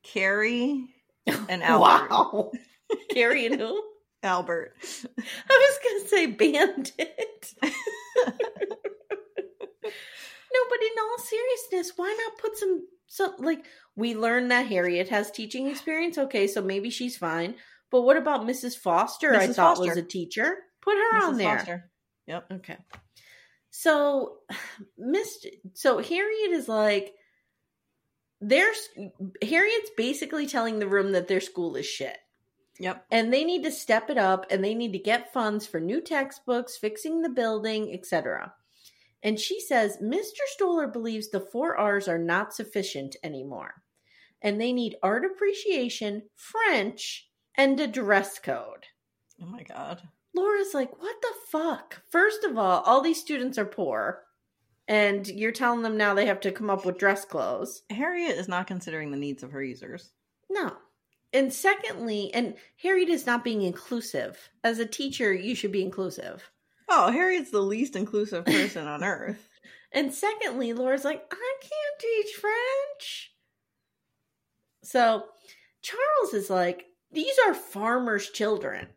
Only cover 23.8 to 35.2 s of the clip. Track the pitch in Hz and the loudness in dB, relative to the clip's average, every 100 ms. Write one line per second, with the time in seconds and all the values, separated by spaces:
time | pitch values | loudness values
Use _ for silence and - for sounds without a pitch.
23.8 | 330 302 285 277 - - - 202 - - | 4 6 4 2 0 -8 -12 -12 -12 -16
24.8 | 196 - 240 381 440 - - - 190 - | -20 -10 0 0 0 -10 -16 -16 -18 0
25.8 | 269 269 226 349 415 440 415 330 240 220 | 2 2 0 -2 0 0 0 0 0 2
26.8 | 214 202 196 - _ _ _ _ _ _ | 2 2 -2 -16 _ _ _ _ _ _
27.8 | _ _ _ _ _ _ 208 277 415 427 | _ _ _ _ _ _ 4 6 6 2
28.8 | - - 196 _ 190 - 220 330 403 453 | -10 -14 -16 _ -12 -6 0 4 4 2
29.8 | 427 - 240 294 294 311 285 262 226 214 | -2 -2 -2 -2 -4 -4 -2 -2 -2 -2
30.8 | 196 196 196 185 180 190 - - 170 - | 2 2 4 2 2 0 0 -4 -4 -4
31.8 | 143 - 135 - _ _ _ _ _ - | -6 -6 -8 -10 _ _ _ _ _ -6
32.8 | 185 - _ 226 226 262 320 359 302 302 | -6 -6 _ 2 4 2 2 0 -2 -6
33.8 | - - - 247 190 190 185 196 196 226 | 0 0 2 2 4 2 0 0 0 -2
34.8 | 233 190 208 240 | -4 -4 0 0